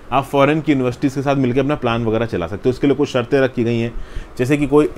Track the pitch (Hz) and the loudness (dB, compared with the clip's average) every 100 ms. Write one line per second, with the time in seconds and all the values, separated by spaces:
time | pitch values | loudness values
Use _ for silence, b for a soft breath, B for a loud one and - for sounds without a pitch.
0 | - 127 127 143 139 156 151 135 123 120 | -4 -2 0 2 4 2 2 2 0 -2
1 | 143 139 135 135 123 123 139 147 120 117 | -2 -2 0 0 2 2 0 0 -2 0
2 | 113 110 117 98 85 95 127 123 143 131 | 0 0 -2 -2 -4 -2 -2 0 2 2
3 | 143 127 117 143 131 120 117 117 117 - | 0 -2 0 2 2 0 0 0 -2 -6
4 | B B B - 123 147 143 147 151 | B B B -4 0 0 2 2 2